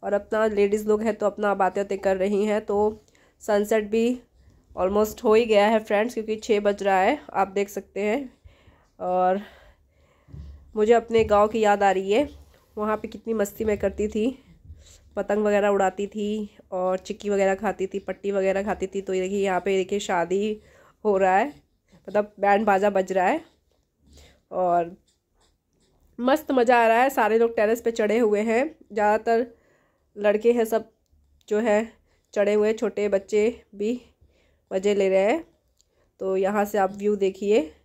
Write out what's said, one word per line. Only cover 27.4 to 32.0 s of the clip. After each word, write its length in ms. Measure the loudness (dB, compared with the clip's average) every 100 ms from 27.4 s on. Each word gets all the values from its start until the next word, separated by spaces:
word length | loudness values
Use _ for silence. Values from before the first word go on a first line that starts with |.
| 2 2
टेरेस 260 | 0 0
पे 100 | -4
चढ़े 260 | -2 0 2
हुए 220 | 2 0
हैं, 200 | 0 0 -2 -6 -12
ज़्यादातर 520 | -2 0 2 2 0 -2 -10 _ _ _ _ _ -4
लड़के 360 | 0 2 2
हैं 120 | 2 2
सब 240 | -2 -4 _ _ _ _ _ _
जो 100 | -2
है 320 | 2 0 0 -10